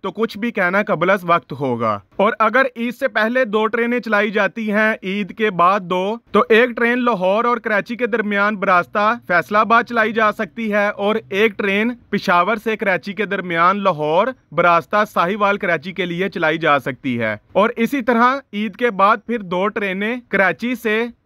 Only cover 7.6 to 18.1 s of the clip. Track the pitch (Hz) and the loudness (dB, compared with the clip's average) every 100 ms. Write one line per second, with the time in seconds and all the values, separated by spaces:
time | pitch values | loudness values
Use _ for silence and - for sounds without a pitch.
7.6 | 233 208 - 233 240 226 208 202 208 214 | 0 -2 -2 -4 -2 -2 -2 0 0 0
8.6 | 196 180 170 214 208 233 - 175 - 208 | 2 2 2 0 0 -2 0 0 2 0
9.6 | 214 226 240 233 220 220 214 208 214 - | 4 2 2 -2 0 2 0 0 -8 -6
10.6 | 220 208 202 196 202 214 - 190 226 190 | -2 0 0 0 -2 -2 -4 0 0 0
11.6 | 208 196 226 240 _ 202 - 175 180 226 | -2 0 -2 -4 _ -4 2 2 2 -2
12.6 | 226 214 202 180 202 190 196 190 180 165 | -4 -2 -2 -2 -4 -6 -4 -4 -2 2
13.6 | 175 202 196 151 151 165 233 - _ 151 | 2 2 0 0 0 2 0 -4 _ 0
14.6 | 170 170 - 208 214 208 175 208 202 202 | 4 2 2 -2 0 -2 -2 0 0 0
15.6 | 196 165 165 180 180 170 185 185 156 160 | -2 -2 -4 -6 -6 -4 -4 0 -2 0
16.6 | 160 143 143 127 135 120 113 104 _ 185 | 2 2 0 -6 -4 -2 -2 -4 _ 0
17.6 | 220 - 226 277 233 | 0 0 -2 0 0